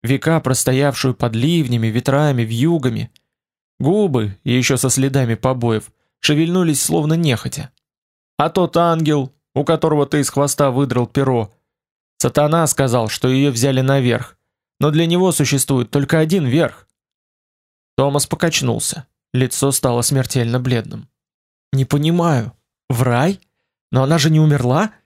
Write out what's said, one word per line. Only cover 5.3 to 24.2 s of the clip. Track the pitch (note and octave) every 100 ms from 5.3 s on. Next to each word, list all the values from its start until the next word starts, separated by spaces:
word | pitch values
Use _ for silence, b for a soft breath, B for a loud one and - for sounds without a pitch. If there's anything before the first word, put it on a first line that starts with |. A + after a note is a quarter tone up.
побоев, | A2 C3 B2+ A#2+ A2 - _ _ _
шевельнулись | - D3 E3 F#3 E3+ C#3
словно | - E3 D3+
нехотя. | E3 D#3+ A#2 - - - _ _ _ _ _ _ -
«А | D3+
тот | F#3+ F3 E3+
ангел, | E3+ E3 D3+ D3 B2+ _ _
у | -
которого | D3 D#3+ D#3+ D3+ C#3
ты | D3
из | C3+
хвоста | - C#3+ - C#3+
выдрал | B2+ C#3 B2 A#2+
перо, | - C3+ A#2+ G#2 _ _ _ _ _ _ _
сатана | - - D3 E3 D#3
сказал, | - C3+ A#2+ A2
что | - B2+
её | C3 C#3+
взяли | A#2 C3+ C3
наверх, | C3 C#3 B2 A#2 - _ _ _ _ _
но | D3
для | D#3 E3
него | F3 F#3
существует | D3+ C3+ C#3 - C3 A#2
только | C#3+ C#3 E3
один | D#3 F#3+ C3+
верх». | C#3 D3 - _ _ _ _ _ _ _ _ _ _ _ -
Томас | C#3 C#3 -
покачнулся, | - - - C3 A2+ - - - _ _
лицо | B2+ B2+ - C#3
стало | C3+ C3 A#2+
смертельно | A#2 C3+ B2 C3 A#2 B2
бледным. | B2 A#2+ - A2 - _ _ _ _ _ _
«Не | C3+ C3
понимаю, | D3 D3+ F3 E3+ C3+ A2 - _ _ _
в | A#2+
рай? | B2 A#2+ D#3+ G3 _ _ _ _ _
Но | B2+
она | C3+
же | E3